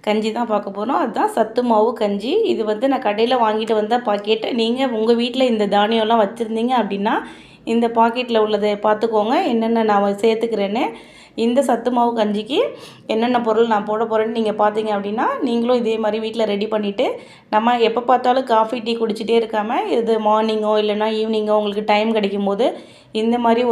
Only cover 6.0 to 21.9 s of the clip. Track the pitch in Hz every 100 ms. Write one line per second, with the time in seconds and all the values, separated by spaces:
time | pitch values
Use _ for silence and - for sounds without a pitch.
6 | 214 233 202 226 220 226 233 254 202 196
7 | 202 320 - - - - - 233 233 233
8 | 226 240 247 226 214 214 208 208 214 208
9 | 233 220 208 294 370 233 226 233 220 208
10 | 202 202 226 226 233 220 196 214 370 466
11 | - - - - 233 240 254 233 240 247
12 | 240 226 208 208 214 302 571 - - -
13 | - 220 240 247 226 214 233 214 202 214
14 | 226 220 220 233 214 208 208 208 220 202
15 | 202 214 330 539 285 233 233 247 214 220
16 | 214 214 220 226 214 202 214 214 208 202
17 | 302 508 - - _ 214 226 240 220 214
18 | 240 247 247 254 254 220 220 247 220 233
19 | 226 208 220 233 226 214 208 277 427 269
20 | 226 220 214 214 220 214 214 214 214 208
21 | 214 220 220 220 214 214 208 202 208